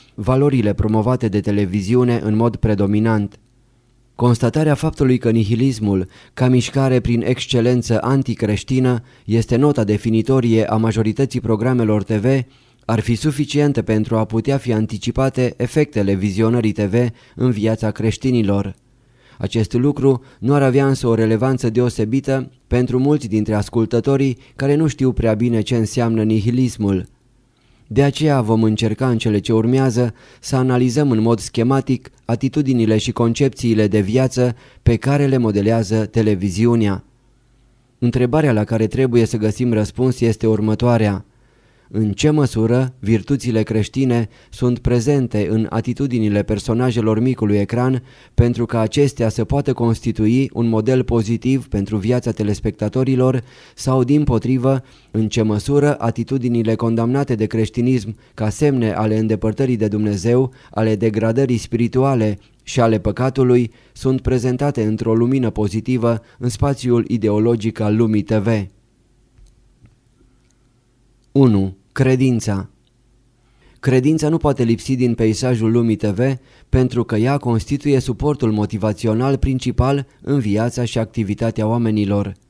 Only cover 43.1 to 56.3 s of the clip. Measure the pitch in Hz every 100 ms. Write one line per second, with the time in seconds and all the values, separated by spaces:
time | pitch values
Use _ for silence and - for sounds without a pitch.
43.1 | 113 - 139 123 110 107 107 101 131 131
44.1 | 117 107 - _ - 123 120 123 120 113
45.1 | 143 120 104 90 110 110 113 117 117 139
46.1 | 120 107 104 98 104 - 113 123 117 110
47.1 | 110 127 123 107 104 101 120 127 127 -
48.1 | - - - 120 120 120 117 110 147 143
49.1 | - 113 - 107 139 - 120 117 113 117
50.1 | - 107 123 135 - 117 110 110 127 127
51.1 | 117 104 117 127 135 120 104 98 104 101
52.1 | 123 117 107 104 101 107 - 107 131 131
53.1 | 127 131 127 - - - - 131 131 123
54.1 | 151 147 113 117 131 131 135 - - _
55.1 | 110 107 - 110 107 135 143 147 143 117
56.1 | 113 117